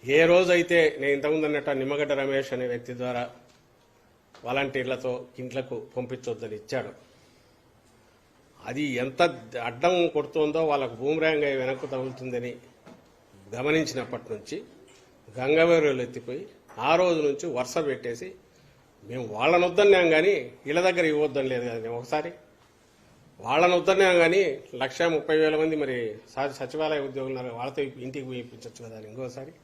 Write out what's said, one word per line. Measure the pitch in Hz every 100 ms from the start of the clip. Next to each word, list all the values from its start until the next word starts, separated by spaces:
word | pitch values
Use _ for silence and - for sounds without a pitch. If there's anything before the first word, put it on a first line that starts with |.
| 117 143
ఏ | 165
రోజైతే | 175 180 175 170 170 156 131
నేను | 135
ఇంతకుముందు | 143 147 156 151
అన్నట్టు | 147 139
ఆ |
నిమ్మగడ్డ | 135 131 143 143
రమేష్ | 139 135 135 135
అనే | 127 127
వ్యక్తి | 120 120 123
ద్వారా | 123 120 123 - _ _ _ _ _ _ _ _ _ -
వాలంటీర్లతో | 117 135 139 135 127 127 131 123 - -
ఇంట్లకు | 127 123 127 117 107 -
పంపించొద్దని | 123 127 - 110 113 104
ఇచ్చాడు, | - 131 107 92 _ _ _ _ _ _ _ _ _ _ _ _ _ _ _ _ -
అది | 127 147 120
ఎంత | 127 131 175 135 113 123 117
అడ్డం | 120 170 180 170
కొడుతోందో | 151 143 160 151 156 160
వాళ్ళకు | 143 127
బూమరాంగ్ | 113 131 156 156 156
అయి | 147 135
వెనక్కు | 127 135 143
తగులుతుందని | 135 131 127 127 123 120 120 - _ - - _ _ _ - -
గమనించినప్పటి | 127 139 160 143 127 120 123 -
నుంచి | 107 - 175 - - - - _ _ - 107
గంగవేరులు | 131 156 165 165 151 131
ఎత్తిపోయి | 123 127 120 131 202 - _ -
ఆ | 127 165
రోజు | 180 165 151
నుంచి | 143 170 156
వరుస | 156 - 151
పెట్టేసి | 123 123 117 185 190 _ _ _ _ _ _ 98
మేము | 123 117
వాళ్ళని | 107 135 175 180
వద్దన్నాం | 175 202 190 175
కానీ | 156 175 185 120 - 135
వీళ్ళ | 156
దగ్గర | 185 175
ఇవ్వద్దని | 165 151 151 139 131
లేదు | 127 120
కదా. | 117
మేము | 113 117
ఒకసారి | 120 151 165 - _ _ _ _ _ _ _ _ _ _
వాళ్ళని | - 147 180 180
వద్దన్నాం | 175 190 190 180
కానీ | 170 185 190 135 - 127
లక్షా | 131 - 170
ముప్పై | 160 139 156
వేల | 156 156
మంది | 160 156
మరి | 143 123 113 107 -
స-, | - 139 135
సచివాలయ | 131 151 156 151
ఉద్యోగులు | 139 131 131
ఉన్నారు, | 131 127
వాళ్ళతో | 117 131 135
ఇంటికి | 139 135 127 139 127
పోయి | 127
ఇప్పించొచ్చు | 120 110 117 -
కదా | 117 110
అని | 107
ఇంకోసారి | 120 131 127 135 170